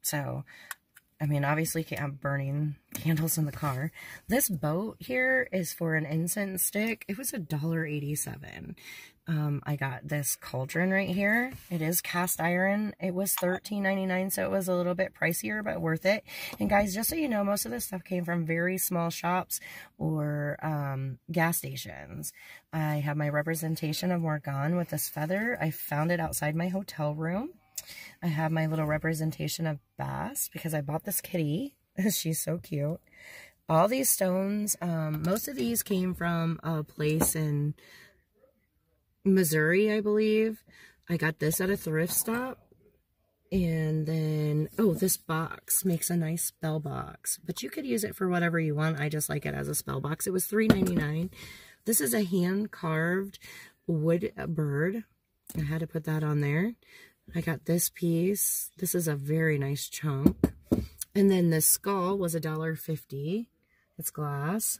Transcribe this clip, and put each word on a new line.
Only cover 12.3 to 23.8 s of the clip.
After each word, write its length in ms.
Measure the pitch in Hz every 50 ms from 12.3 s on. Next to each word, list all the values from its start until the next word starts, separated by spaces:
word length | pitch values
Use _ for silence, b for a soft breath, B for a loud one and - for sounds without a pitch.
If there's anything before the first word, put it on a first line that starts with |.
| - -
iron. 540 | 160 170 175 180 185 196 202 208 214 208 - _
It 140 | - 190 175
was 180 | 180 196 190 -
thirteen 520 | - - 180 185 185 _ - 214 202 196
ninety-nine, 440 | 190 196 196 190 190 185 185 185 196
so 160 | - - 190
it 60 | 185
was 180 | 190 196 190 185
a 60 | 185
little 200 | 175 180 175 180
bit 200 | 175 190 - - -
pricier, 460 | - 160 170 - - 220 214 214 214
but 160 | 214 - -
worth 240 | 170 160 160 160 -
it. 180 | 185 208 214 - B B B B B B B
And 80 | 208 202
guys, 260 | 202 202 208 208 185
just 140 | 208 226 -
so 80 | 311
you 140 | 330 311 277
know, 120 | 226 208 202
most 220 | 196 202 202 -
of 60 | 226
this 160 | 233 240 226
stuff 180 | - - 185 170
came 220 | - 190 180 175
from 180 | 165 170 175 165
very 320 | 156 165 165 170 180 185
small 320 | 185 - - 180 170 170 170
shops 500 | 165 - - 170 180 185 175 - - - B B B B B B B
or, 600 | _ - 156 156 156 147 151 147 147 147 147 143 - -
um, 560 | 160 156 147 143 139 139 135 135 135 127 - _ - 165
gas 240 | 175 160 165 165
stations. 800 | - - 135 135 131 - - 80 67 71 71 82 - 151 - B B B B B B B B -
I 220 | 160 156 151 151
have 200 | 147 143 151 147
my 140 | 147 151 147
representation 840 | 143 147 147 165 165 160 165 160 160 156